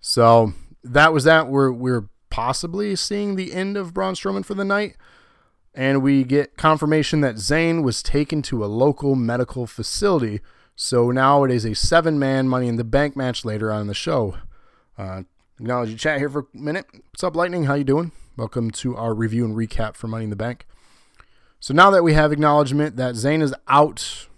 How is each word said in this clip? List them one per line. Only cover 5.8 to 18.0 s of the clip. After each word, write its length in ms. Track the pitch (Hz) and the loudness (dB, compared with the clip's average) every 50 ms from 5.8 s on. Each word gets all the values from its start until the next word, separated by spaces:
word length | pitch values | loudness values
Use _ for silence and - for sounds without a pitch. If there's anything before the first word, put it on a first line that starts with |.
| 131 135 139 139 131 | 0 2 2 2 2
we 220 | 139 139 139 131 | 4 2 2 2
get 320 | 123 135 143 143 - _ | 2 2 0 0 0 _
confirmation 640 | - - 156 156 151 - 151 156 156 147 - - 156 | 0 2 2 2 2 2 0 2 0 0 0 0 0
that 160 | 147 131 110 | 0 0 -2
Zayn 460 | 110 101 98 143 160 165 165 165 170 151 | -4 -4 -2 0 0 2 0 0 0 0
was 200 | 127 110 - - | -2 -2 -2 -2
taken 380 | - - 143 147 - - 151 139 | 0 0 0 0 0 -2 -6 -4
to 220 | - - 117 107 | -4 -4 -4 -4
a 20 | |
local 480 | 101 104 113 131 147 139 - 143 139 139 | -4 0 2 2 2 2 2 0 0 0
medical 520 | 131 120 113 120 120 127 - - 127 123 | 2 0 0 0 -2 -2 -4 -4 -10 -10
facility. 760 | 113 - - 113 - - - 208 202 185 156 123 110 104 107 - - _ _ _ _ _ | -10 -8 -10 -10 -8 -6 -2 0 2 2 2 0 -2 -4 -6 -10 -12 _ _ _ _ _
So 360 | - - - - 123 120 120 | -10 -6 -2 2 2 2 2
now 340 | 123 131 131 135 143 143 139 | 2 2 4 6 6 6 4
it 60 | 131 | 4
is 140 | 127 120 110 | 2 0 -2
a 100 | 117 107 | -2 -2
seven-man 760 | - - - 165 170 160 165 156 147 139 135 135 135 131 131 | 0 0 4 4 4 4 4 0 0 0 0 0 0 0 0
Money 200 | 127 127 123 120 | 0 0 0 -2
in 80 | 117 | -2
the 80 | 117 123 | -4 -4
Bank 300 | 113 110 139 147 147 139 | 0 0 0 0 0 -2
match 300 | 139 131 127 120 - - | -4 -4 -4 -4 -6 -6
later 260 | 113 107 107 110 110 | -6 -6 -4 -4 -4
on 120 | 107 107 104 | -4 -4 -4
in 40 | 104 | -6
the 60 | 104 | -6
show. 420 | - - - 160 139 113 98 - - - - - - _ _ _ _ _ _ _ | -6 -4 -2 -2 -2 -2 -2 -4 -8 -12 -14 -18 -20 _ _ _ _ _ _ _
Uh, 260 | - 104 95 92 95 92 _ _ _ _ _ _ _ | -14 -12 -12 -12 -12 -14 _ _ _ _ _ _ _
acknowledge 320 | 120 113 123 123 123 110 | -8 -4 -4 -2 -2 -4
your 80 | 110 113 | -6 -4
chat 200 | - 156 151 139 | -4 -2 -2 -2
here 120 | 139 147 | -2 -4
for 160 | 139 147 135 _ _ | -4 -6 -8 _ _
a 20 | |
minute. 300 | 95 139 147 151 190 - _ _ | -10 -8 -6 -6 -6 -8 _ _
What's 320 | - _ _ _ - - | -20 _ _ _ -6 -6
up, 120 | 180 156 | -4 -2
Lightning? 280 | 165 175 180 175 180 156 | -2 -2 -2 -2 -2 -2
How 100 | 139 139 | 0 0
you 100 | 143 143 | -2 0
doing? 280 | 131 135 151 | 0 0 0